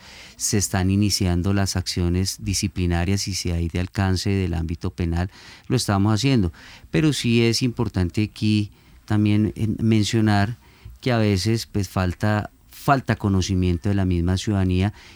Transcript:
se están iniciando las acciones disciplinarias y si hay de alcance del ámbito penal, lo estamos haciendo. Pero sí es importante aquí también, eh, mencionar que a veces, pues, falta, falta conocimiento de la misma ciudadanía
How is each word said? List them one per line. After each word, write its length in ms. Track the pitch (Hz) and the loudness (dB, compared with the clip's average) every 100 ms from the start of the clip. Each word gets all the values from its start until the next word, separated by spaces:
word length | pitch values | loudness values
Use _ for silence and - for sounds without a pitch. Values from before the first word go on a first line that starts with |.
| - - - - | -12 -20 -20 -8
se 220 | - 104 | -2 -2
están 320 | - 98 92 | 0 0 2
iniciando 640 | 98 104 - 92 87 95 | 2 2 0 0 0 0
las 220 | 101 95 92 | 0 0 -4
acciones 600 | - 95 87 90 98 - | -4 -2 0 0 -2 -4
disciplinarias 840 | 107 - 101 - 87 85 90 98 104 | -4 -2 -2 -2 0 0 0 -2 -4
y 80 | |
si 160 | 92 90 | -6 -4
hay 180 | 85 85 | -2 -2
de 120 | 92 | -4
alcance 500 | 92 - 95 92 101 | -4 -2 0 0 0
del 240 | 98 87 | -2 -2
ámbito 360 | 82 80 82 92 | -2 -4 -6 -6
penal, 400 | - 85 82 92 - - - - | -4 -2 -2 -4 -8 -20 -14 -4
lo 100 | 127 | -2
estamos 380 | - 98 104 | 0 2 2
haciendo. 380 | 107 135 127 87 - - - - | 2 2 2 0 -4 -20 -20 -4
Pero 220 | 160 156 | 0 0
sí 300 | 131 123 117 | 0 2 4
es 200 | 117 110 | 4 2
importante 600 | 127 113 110 - 87 - | -2 -2 -2 0 -2 0
aquí 480 | 104 - 107 107 104 - - - - | -2 0 0 2 0 -10 -20 -16 -2
también, 460 | 107 107 104 104 - | 0 2 2 0 -2
eh, 120 | 110 - | -4 0
mencionar 720 | 113 110 101 113 107 101 101 120 - - - - | 2 2 2 2 2 2 0 -6 -16 -20 -20 -8
que 100 | 131 | -2
a 80 | 117 | 0
veces, 480 | 107 95 101 113 - | 2 2 0 -2 -4
pues, 220 | 104 95 | -6 -4
falta, 640 | 98 90 - 107 107 - _ - | -2 -2 -2 -2 -2 -4 _ -20
falta 480 | - - 139 - 107 | -6 -2 0 0 -2
conocimiento 720 | 104 95 92 92 90 85 101 | 0 0 0 0 2 0 0
de 60 | |
la 100 | 101 | 0
misma 320 | 92 87 85 95 | 0 0 0 0
ciudadanía 560 | - 101 92 92 101 - - | 0 0 2 2 0 -4 -18